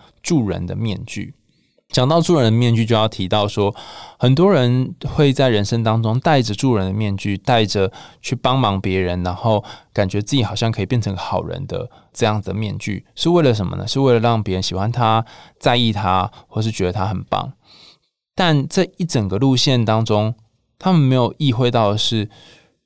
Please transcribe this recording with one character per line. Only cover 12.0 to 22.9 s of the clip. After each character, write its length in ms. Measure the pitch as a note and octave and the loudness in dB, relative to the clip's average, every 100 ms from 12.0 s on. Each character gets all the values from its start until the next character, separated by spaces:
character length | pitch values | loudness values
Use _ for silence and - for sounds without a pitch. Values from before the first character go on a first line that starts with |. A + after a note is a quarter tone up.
| _ | _
这 140 | - | -2
样 160 | A2 G#2+ | -2 -2
子 80 | F#2+ | -4
的 60 | |
面 240 | G2 G#2+ G2 | -6 -6 -6
具， 260 | - F#2+ - | -8 -8 -10
是 140 | - E3 | -4 0
为 140 | F3 | 4
了 100 | C#3 | 4
什 140 | A2 F2+ | 2 -2
么 100 | F2+ | -4
呢？ 100 | G2 | -4
是 140 | C#3 | 0
为 140 | C3+ | 2
了 60 | A#2 | 2
让 220 | A#2 A2+ | 2 0
别 120 | G#2 | -2
人 80 | F#2 | -4
喜 120 | - | -2
欢 160 | F2+ G#2+ | -2 -2
他、 320 | B2 A2 A2 A2+ - - - | 0 2 0 -2 -14 -20 -4
在 160 | C#3 B2 | 0 2
意 160 | A#2 | 0
他， 400 | G2+ G2 F#2 G2 - - | 0 0 0 -2 -6 -10
或 140 | A2 | -4
是 80 | A2 | -4
觉 160 | A2 F2+ | -2 -2
得 60 | |
他 120 | F#2 G2 | -2 -4
很 160 | F#2+ | -4
棒。 280 | F#2+ F#2+ C3 - _ - - _ _ _ _ | -4 -6 -6 -12 _ -20 -20 _ _ _ _
但 320 | - F3 D3+ C#3 | -2 2 2 0
这 240 | - E3+ - | -2 -2 -4
一 80 | |
整 240 | E3+ C3 G2 | -4 -2 -2
个 80 | F#2+ | 0
路 180 | C3+ | 2
线 300 | B2+ D3 B2+ | 2 2 2
当 180 | A2+ A2 | 2 2
中， 320 | A2+ G#2+ A2 - _ _ _ _ | 2 0 0 -4 _ _ _ _
他 140 | F#3+ | 2
们 60 | F3 | 4
没 160 | C3+ | 4
有 200 | B2+ A#2+ - | 2 2 0
意 160 | C#3+ | 0
会 180 | A#2 A#2+ | 2 2
到 220 | A#2+ G#2 | 2 2
的 60 | G#2 | 2
是， 320 | - A2+ G2 - - - _ _ _ | 0 -2 -4 -10 -20 -20 _ _ _